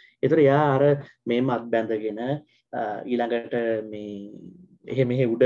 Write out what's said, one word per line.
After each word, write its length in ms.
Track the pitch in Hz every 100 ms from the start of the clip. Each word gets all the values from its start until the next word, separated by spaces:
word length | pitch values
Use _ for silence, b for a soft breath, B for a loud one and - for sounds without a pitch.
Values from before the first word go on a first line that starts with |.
| B B
ඒතර 160 | 139 160
එයා 260 | 139 143 147
අර 100 | 135 143 143 B B
මේ 160 | - 120
මත් 240 | 131 117 117
බැඳගෙන, 500 | 113 110 110 110 104 123 151 b b _
අ, 80 | 123 107 104
ඊළඟට 520 | - 120 117 117 113 120 117 110 110
මේ 240 | 107 104 101 101 107 - - - _
එහෙ 200 | - 120
මෙහෙ 200 | 123 127 120
උඩ 160 | 117